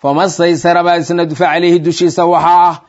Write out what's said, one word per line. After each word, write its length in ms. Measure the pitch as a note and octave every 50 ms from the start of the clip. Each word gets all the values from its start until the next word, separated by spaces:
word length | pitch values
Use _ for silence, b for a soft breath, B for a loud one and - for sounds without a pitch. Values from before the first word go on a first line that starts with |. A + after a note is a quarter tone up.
| -
"Famastaysara," 760 | C#3 C#3+ D#3+ F#3+ F#3 D#3 - E3+ F3 E3+ C#3+ - F3 E3+ F3 F3
baa 120 | F3 F3 E3+
isna 260 | D3 - F3 F3 E3+
fa 200 | D#3 D#3 D#3+ F3+
calayhi, 320 | D#3+ D3+ F3 F3 F3 E3+ F3+
dushiisa 440 | D3+ F3 E3 - F3+ E3 - F#3 E3+
waxaa 440 | E3+ F3 D#3 D#3 E3+ F3 F3 F3 F3
ah, 80 | D#3+ - b